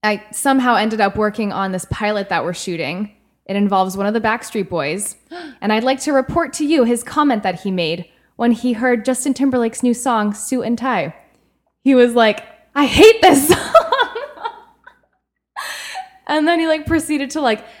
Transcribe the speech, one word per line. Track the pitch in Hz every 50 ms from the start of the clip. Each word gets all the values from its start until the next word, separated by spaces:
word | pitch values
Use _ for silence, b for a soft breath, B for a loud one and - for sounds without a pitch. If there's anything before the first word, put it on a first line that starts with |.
| -
I | 214 208 202 - -
somehow | - - - 277 269 269 247 247 240
ended | 196 214 226 220 220
up | 208 196 196
working | 214 214 214 208 - 220 202
on | - - 196 190
this | 185 180 - -
pilot | - - 214 208 214 208 196 196
that | 185 160 127
we're | 170 175
shooting. | - - 196 170 165 160 135 165 185 214 208 _ _ _ _ _ _ _
It | - 196
involves | 202 202 196 202 190 185 190 185
one | 196 196
of | 208 220
the | 233
Backstreet | 214 220 220 233 - - - 220 185 -
Boys. | 185 165 139 147 160 202 202 - - _ _ B
<gasps> | 330 359 339 302 254 B
And | - 208
I'd | 214 220 233
like | 262 269 262
to | - 302
report | 285 269 262 - - 339 339 262 -
to | - 311
you | 285 330 294
his | 240 226 240 233 -
comment | - - 302 294 285 247 208 208
that | 190 180 170
he | - 202
made | 190 180 170 156 170 165 170 b b b b b b
when | - 233 240
he | 233 233 - 254
heard | 240 214 247 254 240 226 208
Justin | 262 254 254 - 294
Timberlake's | 254 - 269 277 254 247 233 226 226 - -
new | 247 233
song, | 240 - 262 240 220 208 208 208
Suit | - - - 269 254
and | - 220 233
Tie. | 226 233 269 240 185 147 151 - - _ _ _ _ _ _ _ _ _ _ _ _ -
He | 269 269
was | 254 240 247 233
like, | 240 226 214 208 - - - - _ _ _ -
"I | 277 285
hate | 233 - 262 370 440 440 453
this | - 381 285 277 277 311
<laughs> |
song." | 359 - - - - 659 - - - 554 480 - - 466 571 587 - - - 440 415 - - _ _ _ _ - _ _ _ _ _ _ _ _ _ _ _ _ - B B B B B B B B 762 B B B - -
And | - 294 311 302 320
then | 339 330
he, | 330
like, | 320 311 311 294
proceeded | - 330 320 320 - 302 277 277 262
to, | - 311
like, | 294 240 214 208 - B B B